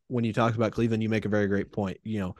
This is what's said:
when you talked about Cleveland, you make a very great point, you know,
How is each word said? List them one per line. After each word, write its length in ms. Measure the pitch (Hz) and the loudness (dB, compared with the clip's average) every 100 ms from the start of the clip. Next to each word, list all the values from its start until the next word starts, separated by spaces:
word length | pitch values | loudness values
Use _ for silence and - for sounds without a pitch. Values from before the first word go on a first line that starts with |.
| - | -6
when 180 | 120 | -2
you 80 | 113 | 0
talked 240 | 113 117 113 | 2 2 2
about 160 | 107 | 0
Cleveland, 300 | - 117 110 | 2 0 2
you 80 | 110 | 0
make 160 | 110 101 | 0 0
a 20 | |
very 160 | 104 101 | 2 2
great 240 | 98 - | 0 -2
point, 260 | 107 95 - | -4 -4 -6
you 160 | 110 107 | -6 -4
know, 160 | 92 | -4